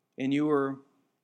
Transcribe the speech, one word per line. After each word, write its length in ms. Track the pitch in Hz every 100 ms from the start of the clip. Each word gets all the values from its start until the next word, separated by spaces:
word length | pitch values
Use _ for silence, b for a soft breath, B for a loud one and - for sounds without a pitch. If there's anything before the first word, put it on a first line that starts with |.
| _ -
and 160 | 135
you 120 | 143 151
were 340 | 143 135 135 - _ _ _